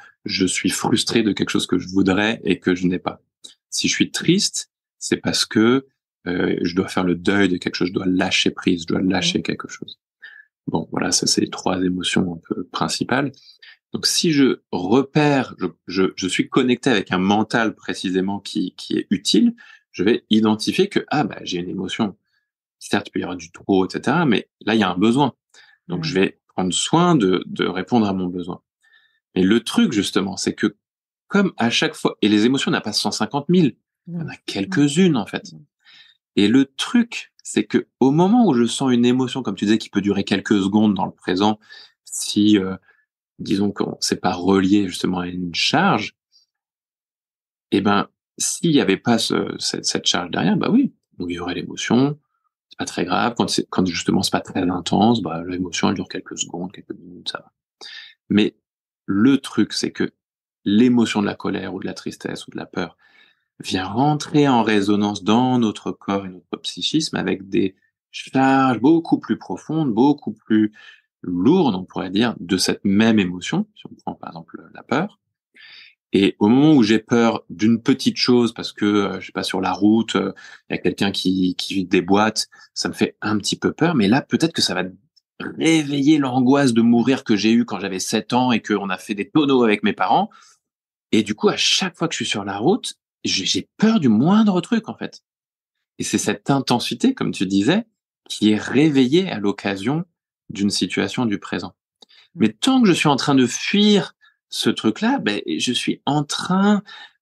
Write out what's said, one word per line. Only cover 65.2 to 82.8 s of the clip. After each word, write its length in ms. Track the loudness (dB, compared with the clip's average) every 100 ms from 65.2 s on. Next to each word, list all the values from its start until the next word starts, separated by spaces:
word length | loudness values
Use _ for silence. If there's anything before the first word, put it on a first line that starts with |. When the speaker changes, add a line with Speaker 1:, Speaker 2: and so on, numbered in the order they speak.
Speaker 1:
dans 360 | 0 2 2 2
notre 320 | 0 -2 -8
corps 340 | -8 -6 -6 -6
et 40 |
notre 280 | -14 -12 -12
psychisme 520 | -10 -8 -4 -2 -2 -4
avec 320 | -4 -4 -4
des 260 | -2 -2 -6 _ _ _
charges 680 | -18 -4 2 4 4 2 2
beaucoup 400 | 4 2 2 -2
plus 180 | -2 -6
profondes, 560 | -6 -12 -6 -4 -2
beaucoup 380 | 2 2 2 -4
plus 380 | -12 _ 2 2 -2 -20 -20 _ _
lourdes, 540 | -8 0 2 4 2 -2
on 100 | -6
pourrait 240 | -8 -4
dire, 260 | 0 0 -2
de 180 | -4 -2
cette 260 | 0 -2
même 360 | 0 4 4 4
émotion, 480 | 0 -4 -4 -4 -4 -10
si 100 | -20
on 80 | -16
prend 200 | -14 -12
par 140 | -14
exemple 320 | -16 -18 -20 -20
la 100 | -20
peur. 360 | -4 -4 -4 -8 _ _ _ _ -20 -20 -20 _ _
Et 240 | 2 2 4
au 80 | 4
moment 260 | 6 6
où 100 | 6
j'ai 160 | 6 2
peur 440 | 2 2 2 0 -8
d'une 320 | -2 0 2
petite 360 | 2 0 0 0
chose, 360 | 2 4 2
parce 180 | -2 -12
que, 140 | -4 0
euh, 340 | 2 0 -4
je 80 | -10
sais 40 |
pas, 120 | -8
sur 180 | -6 -4
la 100 | -4
route, 440 | 2 4 4 2 -2
euh, 180 | -4 -6 -16 -20 _
il 60 | -4
y 20 |
a 40 |
quelqu'un 300 | -2 0 -2
qui, 440 | 0 -2 0 0 -2
qui 300 | -6 -6 0
déboîte, 640 | 0 2 2 2 -2 -8 -12 -16
ça 120 | -8